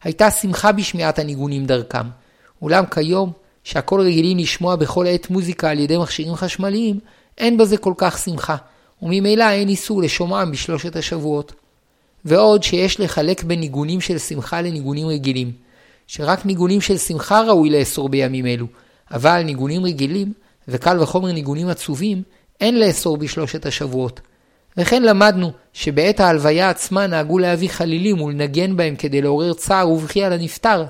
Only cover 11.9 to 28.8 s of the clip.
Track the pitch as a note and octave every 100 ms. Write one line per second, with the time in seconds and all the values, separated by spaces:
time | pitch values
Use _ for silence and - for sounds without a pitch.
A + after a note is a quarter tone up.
11.9 | _ _ _ D#3+ F3 G#3+ G#3 - F3+ F#3+
12.9 | G3 F3 D#3+ D3+ F#3 E3 E3+ D#3 C3+ D3+
13.9 | F3+ F#3 E3 - D3 - E3+ F3 D#3 C3+
14.9 | D3 D#3+ D3 C3+ B2+ B2 A#2+ _ _ _
15.9 | _ - - D3 F#3+ G3 F3+ F3+ G3+ F#3
16.9 | F#3 - D#3 - G#3 A3+ F#3 D3+ D3 C3
17.9 | - C#3 C3+ C3 C3 B2+ A#2+ A#2+ - _
18.9 | _ - A#2+ D3+ F3 D#3+ B2+ C3+ F3 F3+
19.9 | C#3+ C#3 F#3+ G3 - _ _ - B2 E3+
20.9 | F3+ D3 F3+ F#3 E3 C#3 D3 F3+ E3 -
21.9 | C#3 G#3 F#3+ - _ _ - A3 A#3+ G#3
22.9 | - E3+ D3+ D3+ D#3+ D3 D3 D3 - C#3+
23.9 | B2+ B2 - - _ _ _ _ F3+ F3
24.9 | B3+ A3+ G3 G#3 F#3 F3 - _ - D#3
25.9 | C#3+ F3+ G#3 F3+ D#3+ D3+ D#3+ F#3 F3 -
26.9 | G3 G3 E3 D3+ F#3 F3 E3+ F3+ - E3+
27.9 | E3 G3+ F#3 D3 C#3+ D3 D3 F#3+ F#3